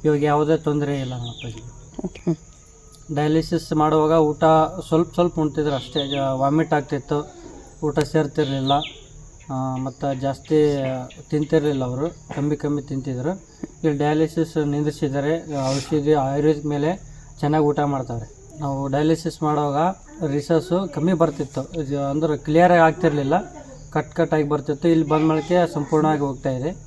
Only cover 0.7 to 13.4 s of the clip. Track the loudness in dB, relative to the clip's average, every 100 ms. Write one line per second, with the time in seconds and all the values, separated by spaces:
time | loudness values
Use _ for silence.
0.7 | 0 -2 -4 -6 -8 -10 -10 -12 -12 -16
1.7 | -20 -16 -10 -10 -6 -4 -4 -8 -20 -20
2.7 | -20 -20 -20 -8 -2 2 0 0 -4 -2
3.7 | 2 4 4 4 4 4 4 4 6 4
4.7 | -4 0 0 0 0 0 2 -2 0 -2
5.7 | -2 -4 -6 -2 -2 -2 0 2 2 2
6.7 | 0 0 -8 -2 -4 -4 -14 -20 -20 -20
7.7 | -6 -2 -2 0 0 0 -2 -2 -2 0
8.7 | 0 0 -14 -20 -20 -20 -20 -10 -6 -4
9.7 | -4 -6 -6 -4 -2 -4 -6 0 2 4
10.7 | 2 -2 -6 -10 -16 -4 -4 2 2 2
11.7 | -2 -2 -2 -4 -6 -10 -4 -2 -2 -2
12.7 | -4 -4 -6 -6 -4 -4 -6